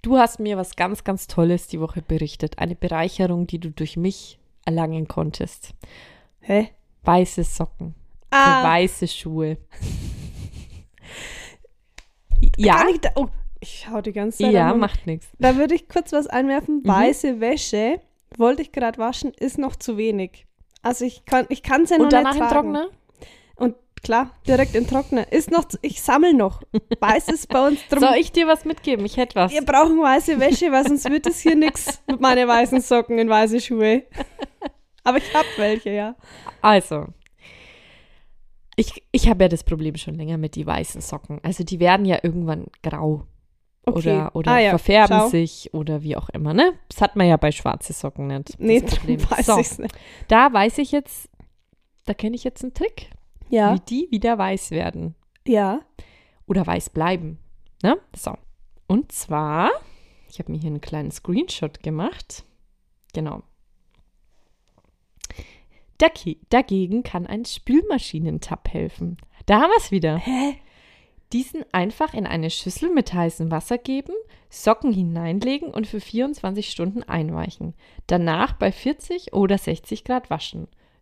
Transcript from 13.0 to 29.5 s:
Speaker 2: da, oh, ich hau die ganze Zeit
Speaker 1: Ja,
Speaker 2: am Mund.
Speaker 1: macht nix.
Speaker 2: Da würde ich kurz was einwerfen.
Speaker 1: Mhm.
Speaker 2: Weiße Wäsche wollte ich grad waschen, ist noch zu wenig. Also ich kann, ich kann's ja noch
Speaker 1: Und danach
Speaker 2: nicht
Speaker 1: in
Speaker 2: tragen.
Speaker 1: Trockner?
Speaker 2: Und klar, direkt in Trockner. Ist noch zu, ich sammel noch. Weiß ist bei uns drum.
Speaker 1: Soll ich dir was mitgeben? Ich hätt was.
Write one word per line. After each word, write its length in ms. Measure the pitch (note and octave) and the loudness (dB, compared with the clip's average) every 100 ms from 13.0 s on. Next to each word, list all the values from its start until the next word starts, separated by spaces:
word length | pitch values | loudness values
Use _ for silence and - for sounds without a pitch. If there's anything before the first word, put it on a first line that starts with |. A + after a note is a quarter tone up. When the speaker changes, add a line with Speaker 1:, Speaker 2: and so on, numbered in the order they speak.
Speaker 2:
da, 80 | - - | 0 0
oh, 140 | C#4 - - - | -2 -4 -8 -10
ich 280 | - - - | -14 -16 -10
hau 120 | A3+ | -8
die 100 | G#3 | -6
ganze 300 | G#3 G#3 A3 | -6 -6 0
Zeit 100 | G#3 | 2
Speaker 1:
Ja, 100 | G3+ E3 | 4 4
Speaker 2:
am 40 | |
Mund. 100 | A#3 | 2
Speaker 1:
macht 260 | G3+ - - | 0 -2 -6
nix. 200 | D#3+ - - | -10 -10 2
Speaker 2:
Da 160 | B3+ C4 | 2 4
würde 180 | C#4+ | 2
ich 160 | E4 - | 0 0
kurz 220 | F4 F4 | -4 -2
was 160 | D4+ D4 | -2 -2
einwerfen. 540 | - C4+ C#4 D#4 D4 | -2 0 -2 -2 -2
Speaker 1:
Mhm. 40 | G3 | 2
Speaker 2:
Weiße 520 | F#3+ A#3 C#4+ D4 A#3 | 4 4 2 -2 -2
Wäsche 600 | A3+ D4 - G#3 A3 F4 _ _ _ - | -2 -2 -2 -2 -2 -2 _ _ _ 0
wollte 240 | A#3 C#4+ | 2 2
ich 100 | D4+ | -4
grad 280 | - A#3 A#3+ | -4 -4 -2
waschen, 320 | A3+ B3+ C#4 | -6 -4 -8
ist 240 | - C4+ C4+ | -4 -6 -4
noch 180 | C4+ - | -6 -6
zu 220 | - G#3+ | -8 -4
wenig. 480 | A3 G#3 F#3 _ _ _ _ _ | -2 -2 -6 _ _ _ _ _
Also 200 | A#3+ B3 B3 | -6 -4 -6
ich 200 | - - | -8 -2
kann, 220 | C4 - | 0 0
ich 140 | C4+ | -6
kann's 260 | - C#4 E4 | 0 2 4
ja 80 | E4+ | 4
noch 60 | D4 | 6
Speaker 1:
Und 80 | |
danach 200 | C#4+ C4 | 6 4
Speaker 2:
nicht 80 | C#4+ | 2
Speaker 1:
in 40 | A#3 | 2
Speaker 2:
tragen. 240 | C#4+ D4+ | 2 0
Speaker 1:
Trockner? 160 | D4 F4 - _ _ - _ _ - | -4 -6 -10 _ _ -20 _ _ -4
Speaker 2:
Und 200 | B3 A#3 _ - | -4 -4 _ -16
klar, 260 | - A3+ B3+ - - | -2 -2 -2 -8 0
direkt 280 | B3+ C#4 A3 | 2 4 0
in 100 | A#3+ | 0
Trockner. 460 | C4 C#4 B3+ - | -2 0 -2 2
Ist 180 | D4 D4+ | 0 2
noch 160 | E4+ E4+ | 0 0
zu, 140 | - | -6
ich 220 | D4 - | -8 -6
sammel 300 | - C4+ F4 C#4+ | 0 4 6 6
noch. 260 | G3 - - A3 - A3+ | 4 -2 -6 -6 -4 -2
Weiß 280 | G#3+ A3 - | 2 2 2
ist 200 | - - | -6 0
bei 160 | B3 C#4 | 2 2
uns 200 | D4 - | 2 -2
drum. 140 | C#4+ | 4
Speaker 1:
Soll 160 | C#4 A#3+ | 6 6
ich 140 | E4 | 2
dir 140 | - D#4+ | 0 2
was 200 | D#4+ D#4 | 2 0
mitgeben? 380 | D#4+ - A#3+ G3+ | -6 -2 -2 -2
Ich 120 | - | -2
hätt 180 | B3 - | -2 2
was. 160 | F3+ | 2